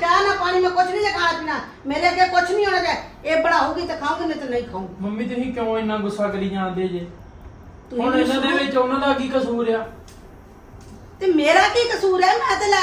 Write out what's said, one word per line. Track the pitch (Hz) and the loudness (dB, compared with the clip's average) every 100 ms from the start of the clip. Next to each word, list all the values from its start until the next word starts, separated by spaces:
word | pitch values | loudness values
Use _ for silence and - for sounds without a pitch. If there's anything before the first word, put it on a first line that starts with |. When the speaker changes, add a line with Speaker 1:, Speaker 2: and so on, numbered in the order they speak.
Speaker 1:
ਚਾਹ, | 339 370 | 2 4
ਨਾ | 392 392 | 4 0
ਪਾਣੀ, | 359 370 | 0 2
ਮੈਂ | 359 | 2
ਕੁਛ | 359 359 | 2 2
ਨਹੀਂ | 392 | 2
ਜੇ | 415 | -2
ਖਾਣਾ | - 339 330 | 0 -2 -2
ਪੀਣਾ। | 311 285 - - 269 | -4 -6 -8 -12 -6
ਮੇਰੇ | 294 349 | 0 0
ਅੱਗੇ | 349 370 | 2 2
ਕੁਛ | 359 359 | 2 2
ਨਹੀਂ | 415 403 | 2 2
ਹੋਣਾ | 370 | 2
ਚਾਹੀਦਾ। | 339 - - - | 0 -2 -6 -10
ਇਹ | 294 320 | -2 2
ਬਣਾਊਗੀ | 330 339 - 320 339 | 4 2 2 -2 -4
ਤਾਂ | 320 | -4
ਖਾਊਂਗੀ, | 285 311 330 | -4 -2 -2
ਨਹੀਂ | 285 | -4
ਤਾਂ | 269 | -4
ਨਹੀਂ | 240 | -4
ਖਾਊਂਗੀ। | - 185 185 - | -4 -8 -10 -8
Speaker 2:
ਮੰਮੀ, | 196 214 247 | -8 -4 -4
ਤੁਸੀਂ | 247 262 | -4 -4
ਕਿਉਂ | 247 226 220 | -4 -2 -2
ਇੰਨਾ | 220 214 | -2 -2
ਗੁੱਸਾ | 202 202 202 | -2 -2 -2
ਕਰੀ | 196 190 | -2 -4
ਜਾਂਦੇ | 190 185 180 185 | -2 -4 -2 -4
ਜੇ? | 175 175 - - - - - - - - | -4 -10 -14 -20 -20 -20 -20 -20 -20 -10
Speaker 1:
ਤੁਸੀਂ | 240 | -2
Speaker 2:
ਹੁਣ | 240 254 | 0 2
ਇਹਨਾਂ | 247 269 | 0 0
ਦੇ | 269 | 0
Speaker 1:
ਮੈਨੂੰ | 269 | -2
Speaker 2:
ਵਿੱਚ | 269 262 | 0 0
ਉਹਨਾਂ | 254 269 | 0 0
ਦਾ | 277 | 0
ਕੀ | 269 262 | 0 -2
ਕਸੂਰ | 262 240 233 226 | -2 -2 -2 -2
ਆ? | 226 226 - - - - - - - - - - - - - | -2 -4 -14 -20 -20 -20 -20 -20 -20 -20 -20 -20 -20 -20 -4
Speaker 1:
ਤੇ | 381 | 2
ਮੇਰਾ | 311 294 359 415 | 4 6 6 6
ਕੀ | 466 466 | 4 0
ਕਸੂਰ | 415 392 370 | 0 2 4
ਹੈ? | 370 453 | 4 2
ਮੈਂ | - 381 | 0 0
ਤੇ | 415 | 2
ਲੈ | 392 | 2